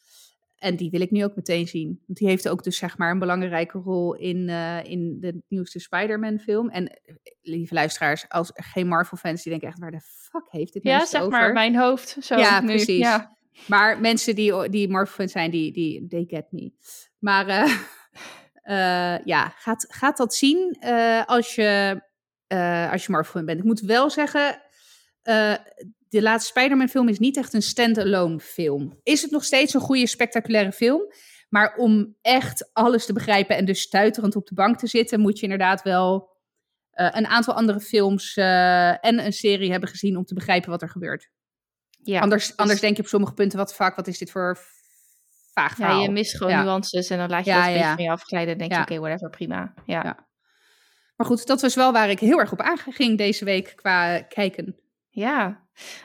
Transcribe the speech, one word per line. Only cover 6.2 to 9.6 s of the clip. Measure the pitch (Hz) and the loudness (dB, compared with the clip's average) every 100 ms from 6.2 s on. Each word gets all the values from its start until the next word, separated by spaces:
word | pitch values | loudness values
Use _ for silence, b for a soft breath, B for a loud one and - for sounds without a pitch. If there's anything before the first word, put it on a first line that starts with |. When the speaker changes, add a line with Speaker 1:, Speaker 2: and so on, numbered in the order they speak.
| 214 214 | -4 -4
Speaker 1:
film. | 214 214 233 | -2 -2 -2
En, | 185 180 | -4 -8
eh, | - - 165 - _ | -10 -20 -20 -20 _
lieve | - 160 165 | -10 -8 -4
luisteraars, | 165 151 - 151 156 - | 0 0 0 -2 -2 -4
als | 170 175 | -6 -6
er | - | -10
geen | - 190 180 | -8 -4 0
Marvel | 165 180 180 | 0 -2 -6
fans | 175 165 | -8 -8
die | 165 | -8
denken | 160 | -8